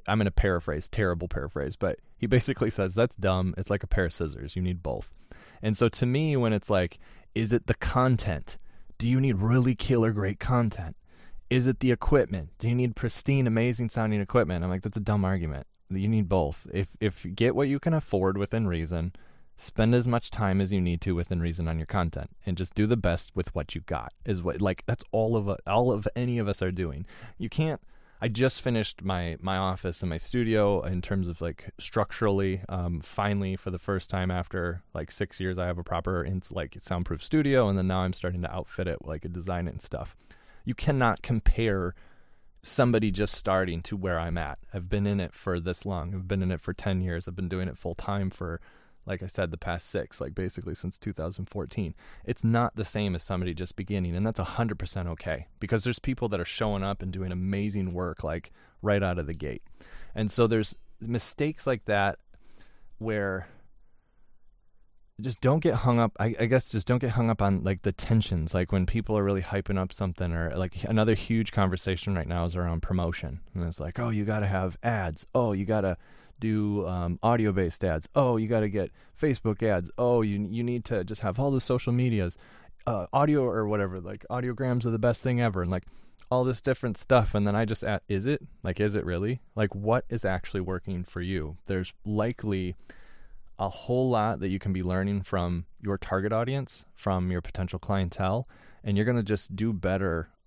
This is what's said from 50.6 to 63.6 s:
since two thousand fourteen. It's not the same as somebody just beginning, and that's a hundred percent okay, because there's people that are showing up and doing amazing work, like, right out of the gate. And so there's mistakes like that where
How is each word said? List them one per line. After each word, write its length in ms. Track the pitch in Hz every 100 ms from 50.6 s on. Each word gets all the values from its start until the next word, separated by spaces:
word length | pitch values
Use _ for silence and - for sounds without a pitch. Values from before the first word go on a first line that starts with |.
| - -
since 240 | 92 -
two 120 | -
thousand 380 | 92 80 101 95
fourteen. 460 | 104 78 - 90 - - -
It's 200 | - 127
not 320 | 113 117 120 -
the 100 | 101
same 300 | 110 101 87
as 80 |
somebody 320 | - 92 90 80
just 200 | 90 -
beginning, 400 | 92 101 87 85
and 80 |
that's 140 | 107 110
a 60 |
hundred 340 | 90 - 117 101
percent 320 | - 98 85
okay, 380 | 80 87 76 - -
because 240 | 98 113
there's 140 | 123 117
people 320 | - 127 117
that 100 | 98
are 60 | 87
showing 380 | - 107 101
up 180 | 98 101
and 100 | 92
doing 200 | 92 92
amazing 640 | 90 92 98 104 101 92 87
work, 280 | 90 -
like, 280 | 73 85 - - - -
right 180 | 104 101
out 160 | 98 87
of 80 | 76
the 80 |
gate. 300 | - 73 57 - - - - -
And 160 | - 107
so 160 | - 113
there's 320 | 113 107 - - -
mistakes 640 | 117 120 - - 147 156 -
like 200 | 120 -
that 340 | 101 101 - - - - - - - - -
where 480 | 110 107 98 92 - -